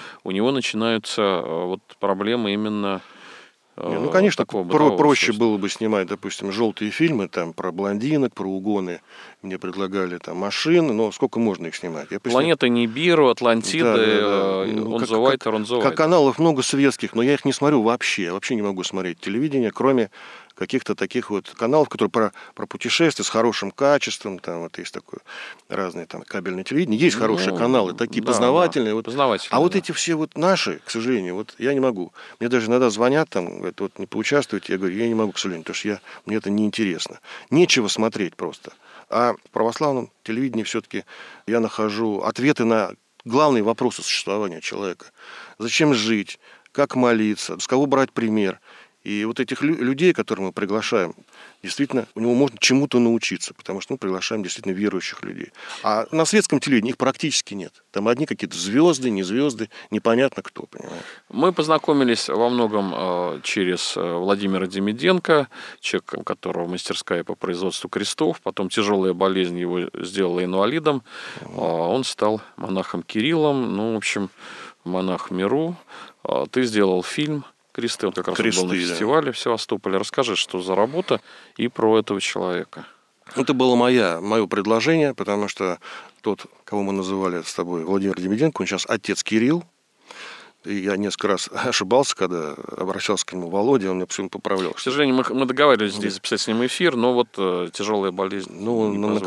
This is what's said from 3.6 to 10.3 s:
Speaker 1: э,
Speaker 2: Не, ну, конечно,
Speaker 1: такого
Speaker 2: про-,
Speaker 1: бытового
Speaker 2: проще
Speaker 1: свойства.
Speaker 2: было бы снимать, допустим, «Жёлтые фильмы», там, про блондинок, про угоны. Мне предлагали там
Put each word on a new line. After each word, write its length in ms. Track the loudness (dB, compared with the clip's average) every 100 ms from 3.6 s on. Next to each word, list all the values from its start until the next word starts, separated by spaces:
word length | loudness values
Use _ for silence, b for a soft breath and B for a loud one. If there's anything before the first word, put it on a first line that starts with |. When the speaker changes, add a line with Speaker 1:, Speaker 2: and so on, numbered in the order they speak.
| _ -10
Speaker 1:
э, 120 | -6
Speaker 2:
Не, 100 | -2
ну, 100 | 0
конечно, 340 | 4 4 2
Speaker 1:
такого 180 | -2 -4
Speaker 2:
про-, 80 | 0
Speaker 1:
бытового 240 | 4 4 6
Speaker 2:
проще 300 | 4 4 2
Speaker 1:
свойства. 180 | 2
Speaker 2:
было 120 | 2 2
бы 120 | -2
снимать, 400 | -2 0 0 0
допустим, 420 | -6 -8 -8 -6
«Жёлтые 400 | 0 0 0 -4
фильмы», 380 | 0 2 2 -2
там, 240 | -4 -4
про 180 | -4 -6
блондинок, 640 | -2 -2 -2 0 0 0
про 140 | -2 -6
угоны. 520 | -4 -2 -2 -2 -8 -14 B B B
Мне 160 | -10 -8
предлагали 640 | -8 -6 -4 -2 -4 -6
там 180 | -8